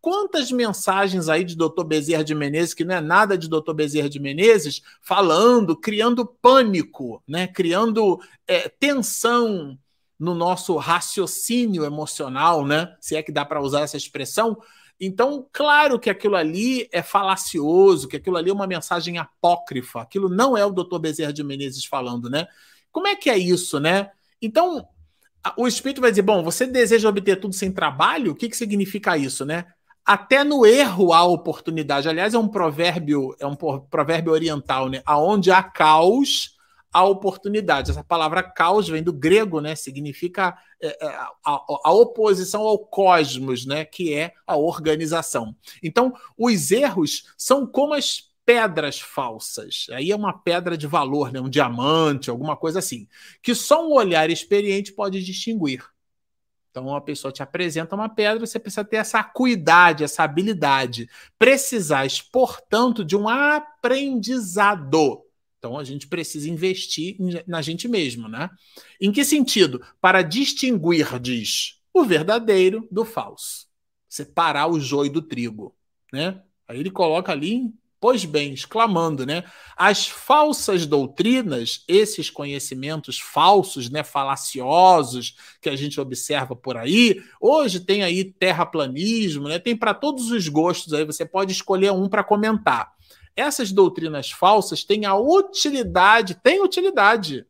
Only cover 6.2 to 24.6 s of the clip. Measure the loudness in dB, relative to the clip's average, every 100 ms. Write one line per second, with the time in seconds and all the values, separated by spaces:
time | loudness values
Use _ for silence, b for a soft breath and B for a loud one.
6.2 | -4 _ 6 6 6 0 -2 -8 -14 -14
7.2 | -10 -6 -6 -2 0 2 0 2 2 0
8.2 | B B -2 -2 -2 _ -2 0 -4 -2
9.2 | 0 2 0 -2 -8 -16 _ _ _ _
10.2 | -6 -2 -2 -2 -2 -4 0 -2 -2 -4
11.2 | -4 -6 -2 -2 0 -2 -4 -6 -8 -8
12.2 | -8 0 2 2 2 0 -2 _ -6 -6
13.2 | -4 -6 -4 -4 0 -2 -2 -6 -10 -10
14.2 | -6 -2 -2 -2 b b b _ -8 0
15.2 | 0 0 -10 -4 2 4 4 2 -2 -2
16.2 | 0 0 0 -2 -2 -2 -4 -6 -2 -2
17.2 | 0 -2 -4 -4 2 6 6 6 0 -8
18.2 | -4 -2 -2 -2 -4 -6 -4 -4 -4 -8
19.2 | -10 _ 2 2 -2 -10 -10 -14 -8 -4
20.2 | -2 2 2 4 0 -2 -4 -4 -4 -4
21.2 | -6 -6 -8 -8 -10 -10 -8 -6 -6 -8
22.2 | -4 -4 -6 b b b b -6 -4 -2
23.2 | 0 0 2 0 -2 -2 0 0 -2 _
24.2 | _ _ -2 0